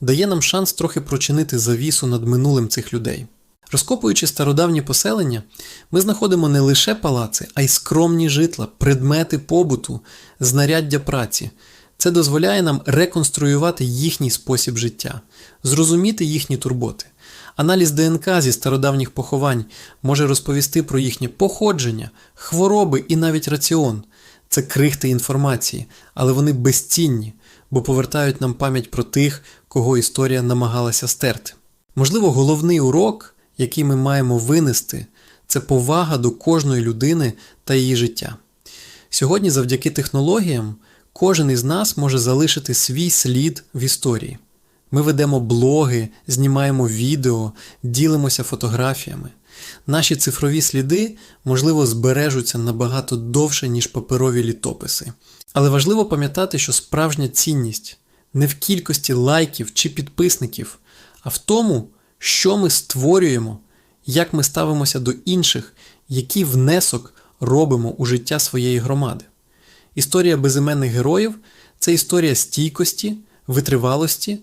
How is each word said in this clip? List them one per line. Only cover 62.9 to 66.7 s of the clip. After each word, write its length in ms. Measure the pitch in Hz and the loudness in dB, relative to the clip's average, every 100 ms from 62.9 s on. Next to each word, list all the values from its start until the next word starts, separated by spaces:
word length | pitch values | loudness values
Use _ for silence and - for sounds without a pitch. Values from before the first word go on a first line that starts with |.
| 135 135 190 175 127 113 107 - _ _ _ - | -2 4 4 4 2 -2 -10 -18 _ _ _ -4
як 260 | 131 170 | -2 0
ми 120 | 160 | 0
ставимося 560 | 143 - 160 147 139 135 | 0 0 0 0 0 -2
до 120 | 123 127 | -2 -4
інших, 500 | - 180 165 120 - _ - _ _ | 0 0 2 0 -6 _ -20 _ _
який 360 | 131 127 202 | -6 -2 -2
внесок 720 | 165 127 131 | 2 4 4